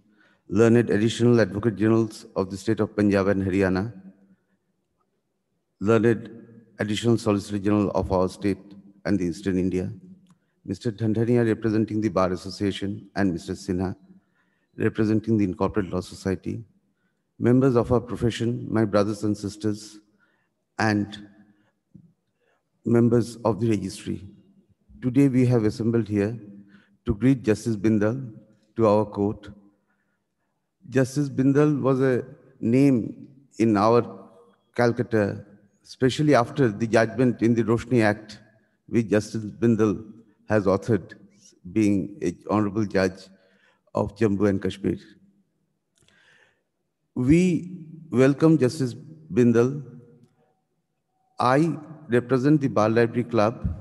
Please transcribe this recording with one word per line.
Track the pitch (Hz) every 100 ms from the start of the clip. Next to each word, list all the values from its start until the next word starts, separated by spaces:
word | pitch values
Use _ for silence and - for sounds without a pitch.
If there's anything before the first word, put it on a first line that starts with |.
| _ _ _ _ -
learned | 98 117 117 113
Additional | 101 113 - 120 117
Advocate | 101 98 117 95
Generals | 110 113 110 - - -
of | 95
the | 98
state | - 110
of | 104 -
Punjab | 104 98 95
and | 98
Haryana, | 95 95 95 95 113 - - - _ _ _ _ _ _ _ _ _ _ _ _ _ _ _ _
learned | 98 113 117 110 - - - - - -
Additional | 107 101 117 113
Solicitor | 110 101 98 104
General | 98 104 98
of | 82 95
our | 92 95
state | - 101 95 - - - _
and | - 98
the | 90
Eastern | 80 98 92
India, | 92 90 98 113 - - _ _ _ _
Mister | - 98 120
Dhandhania | 107 113 107 117 123 117
representing | 107 113 107 107 107
the | 104
Bar | 90 92
Association, | 90 98 92 101 95 98 107 - 95
and | 98
Mister | 82 -
Sinha | 90 - 90 92 - _ - _ _ _ _ _ 101
representing | 107 107 107 110 107 110
the |
Incorporated | 101 85 98 107 87
Law | 90
Society, | 92 - 98 92 98 107 113 _ _ _ _ _ _ _
members | 113 127 135 120
of | 113
our | 120
profession, | 120 98 120 - 117 123 117
my | 104 110
brothers | 101 101 104
and | 107 101
sisters, | 101 - 107 104 - - _ _ _ _ _ _ _ -
and | 110 104 101 - - - _ _ _ _ _ - _ _ _ _ _ _ _ _ -
members | 117 120 120 101 -
of | 110 98
the | 117
registry. | 107 92 - 98 92 98 - _ _ _ _ _ -
Today | 127 123 139
we | 127 123
have | 123 107
assembled | - 113 117 101
here | 104 101 123 - - - - _ _ -
to | 104
greet | 123 131
Justice | 107 104 120 107
Bindal | 113 110 104 131 127 - - _ _ -
to | 110
our | 107
court. | 104 104 101 107 - - _ _ _ _ _ _ _ _ _ _ _ _ -
Justice | 123 131 139 143
Bindal | 120 135 139 151 139
was | 120 131
a | 135 120 - - _ _
name | 110 127 139 123 92 - - - _ -
in | 113 101
our | 107 120 - - - - _ _ _ -
Calcutta, | 120 117 113 110 101 107 - - _ _
especially | - - 131 123 151 127
after | 120 - 123
the | 101 113
judgment | 113 113 107 131 110
in | 110 117
the |
Roshni | 107 117 - 123
Act, | 107 104 - - - _ _ _ -
which | 113 104
Justice | 104 104 113
Bindal | 104 98 117 110 107 90 - - - _ -
has | 107 95
authored, | 98 - 104 - - - _ _ _ 90
being | 107 104 101 78 -
an | 90 - -
honorable | 104 104 98 104
judge | 98 95 92 - _ _ _ _ _ _ -
of | 107 -
Jammu | 110 98 104
and | 98
Kashmir. | 95 - 101 - - - _ _ _ _ _ _ _ _ _ _ _ _ _ _ _ _ _ _ _ -
We | 127 165 180 165 - - - - -
welcome | 120 135 139 160 156
Justice | 123 - 127 113 - - -
Bindal. | 101 120 117 123 147 139 - - - _ _ _ _ _ _ _ _ _ _ _ -
I | 120 135 165 143 - - -
represent | 120 117 127 139 151
the | 131
Bar | 104 107
Library | 113 117 117 117
Club | 113 104 123 - -